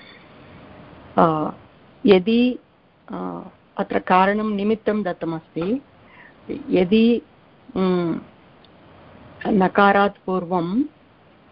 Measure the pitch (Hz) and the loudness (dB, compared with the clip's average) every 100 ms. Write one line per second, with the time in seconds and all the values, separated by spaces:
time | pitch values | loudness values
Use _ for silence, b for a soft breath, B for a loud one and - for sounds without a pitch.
0 | B B B - - - - - - - | B B B -20 -20 -20 -20 -20 -20 -20
1 | - - 175 156 147 - - _ _ _ | -6 2 2 2 -4 -8 -20 _ _ _
2 | - 190 180 233 247 247 _ _ _ _ | 4 4 4 2 2 -2 _ _ _ _
3 | - 185 185 170 185 - _ - 196 202 | -16 -12 -10 -12 -14 -20 _ -10 -4 -4
4 | - 185 190 208 214 202 202 220 - 208 | 0 2 2 0 -4 -4 -2 -4 -2 -4
5 | 185 175 165 165 - - 175 262 - _ | -4 -6 -6 -8 -10 -8 -4 -6 -8 _
6 | B B B B - - - 180 180 220 | B B B B -14 -12 -2 0 2 4
7 | 226 233 - _ _ _ - - 190 180 | 4 2 -4 _ _ _ -12 -4 0 0
8 | 170 - - - - - - - - - | -2 -6 -10 -20 -20 -20 -20 -20 -20 -20
9 | - - - - - 214 185 - 202 196 | -20 -20 -20 -10 -2 0 2 2 4 4
10 | 202 202 - 185 170 180 170 208 302 - | 2 -2 -6 -6 -2 -4 -2 -2 -4 -6
11 | _ _ _ _ _ | _ _ _ _ _